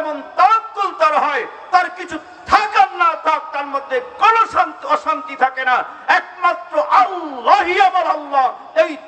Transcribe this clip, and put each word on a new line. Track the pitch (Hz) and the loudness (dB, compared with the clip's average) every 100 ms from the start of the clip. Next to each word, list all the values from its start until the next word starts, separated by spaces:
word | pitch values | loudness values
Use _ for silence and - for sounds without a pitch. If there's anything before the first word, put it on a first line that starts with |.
এমন | 311 285 - - | -2 -6 -6 2
তাওয়াক্কুল | 392 440 440 415 392 - | 4 4 0 -4 -6 0
তার | 311 294 | 0 2
হয়, | 285 269 - - - | 0 -2 -6 -12 0
তার | 359 349 - | 0 0 -6
কিছু | 349 311 - - - | -10 -12 -12 -16 0
থাক | 415 427 440 | 0 2 2
আর | 381 359 | 2 2
না | 339 320 311 | 0 2 0
থাক, | 311 311 | -2 -2
তার | 294 277 | -8 -6
মধ্যে | 269 269 254 - - | -8 -4 -4 -6 0
কোনো | 415 453 - | 2 4 2
শান্তি, | 339 311 - 277 | 0 -2 -4 -4
অশান্তি | 302 311 294 - 277 | -2 -2 -4 -6 -2
থাকে | 262 262 254 | -2 0 0
না। | 240 - - - 359 | 0 -2 -6 0 0
একমাত্র | - - 359 330 - 302 - 381 | -2 -4 -2 -2 -4 -2 2 4
আল্লাহই | 381 359 320 254 233 403 349 403 381 | 4 0 -8 -4 2 2 4 2 2
আমার | 359 320 302 | 2 0 -4
আল্লাহ, | 285 277 254 - - 311 | -2 0 0 -2 -4 -2
এই | 349 285 | 0 -4